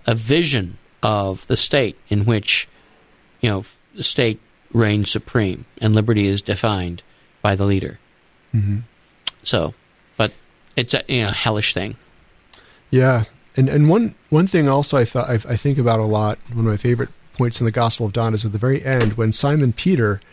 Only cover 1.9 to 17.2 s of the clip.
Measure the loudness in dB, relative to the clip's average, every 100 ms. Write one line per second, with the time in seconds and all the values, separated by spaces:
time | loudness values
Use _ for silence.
1.9 | -4 -4 0 2 0 0 -4 -4 _ _
2.9 | _ _ _ _ _ -2 -2 -6 _ _
3.9 | -6 -4 0 -2 -2 _ _ _ 0 2
4.9 | 2 0 -4 -2 -2 -2 -4 -12 -4 2
5.9 | 2 2 2 2 0 -2 -4 -2 -2 -6
6.9 | -10 -16 _ _ _ -2 0 2 0 -2
7.9 | -12 _ _ _ _ _ -2 -2 -4 -8
8.9 | _ _ _ -12 -8 -4 -2 -2 -6 _
9.9 | _ _ -4 -4 -4 _ _ _ -6 -2
10.9 | -4 -2 -2 -2 -2 -2 -2 -2 -2 -6
11.9 | -10 _ _ _ _ _ -20 -20 _ -2
12.9 | 2 4 2 0 _ _ 0 2 4 4
13.9 | 4 2 -6 -2 0 2 2 2 2 0
14.9 | 0 0 0 -2 -2 -2 -2 0 0 2
15.9 | 2 0 0 0 -4 -8 -2 0 0 0
16.9 | 0 -2 -8